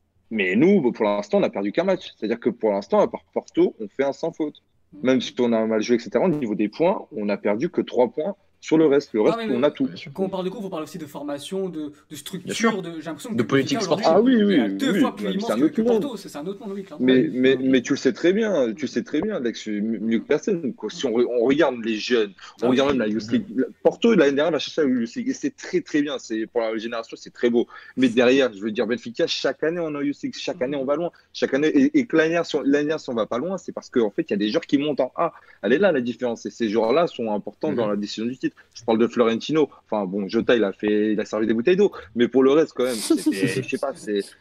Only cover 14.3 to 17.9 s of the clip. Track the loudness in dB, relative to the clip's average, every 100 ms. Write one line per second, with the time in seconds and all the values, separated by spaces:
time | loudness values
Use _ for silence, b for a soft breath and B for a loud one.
14.3 | 4 4 4 2 0 0 2 2 0 -4
15.3 | -2 -2 0 0 2 2 2 0 -8 -12
16.3 | -12 -10 -10 -10 -10 -10 0 4 4 4
17.3 | 2 2 2 2 2 2